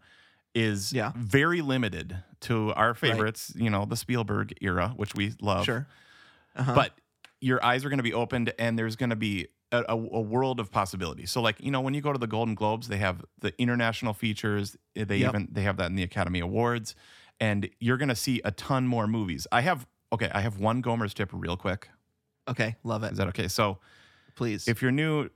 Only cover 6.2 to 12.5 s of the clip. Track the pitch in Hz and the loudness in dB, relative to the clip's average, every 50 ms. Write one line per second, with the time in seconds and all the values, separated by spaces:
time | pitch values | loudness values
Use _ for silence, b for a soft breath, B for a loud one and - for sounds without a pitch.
6.2 | b b b b b b b - 127 - 123 143 117 92 - _ _ _ _ _ | b b b b b b b -2 0 4 4 4 4 2 -2 _ _ _ _ _
7.2 | _ - _ - 131 127 127 123 - 120 123 131 135 147 147 135 117 117 - 117 | _ -20 _ -4 0 2 2 4 4 4 4 4 2 0 0 0 0 0 0 0
8.2 | 120 - 131 120 117 117 - - 117 117 113 113 113 113 110 - 131 120 117 110 | 0 0 0 0 0 0 0 0 0 0 2 0 0 -2 -2 -2 -2 -2 0 0
9.2 | 120 104 101 92 - - _ _ _ - 123 120 117 - 117 113 113 - - 117 | 0 -2 0 -2 -4 -6 _ _ _ 0 0 0 2 0 -2 -2 -2 -2 -2 -2
10.2 | 110 104 113 123 135 131 127 120 107 - - 110 98 92 - 92 92 80 - - | -2 0 2 2 2 2 0 -2 -4 -2 0 0 0 0 -2 -4 -4 -4 -6 -6
11.2 | 76 87 - 127 113 110 107 - - 135 139 131 131 135 143 147 143 147 139 127 | -8 -4 -2 2 2 2 2 2 -2 -2 -2 0 0 0 -2 -2 -2 -2 -2 0
12.2 | 117 110 107 113 117 113 | -2 -2 0 0 0 0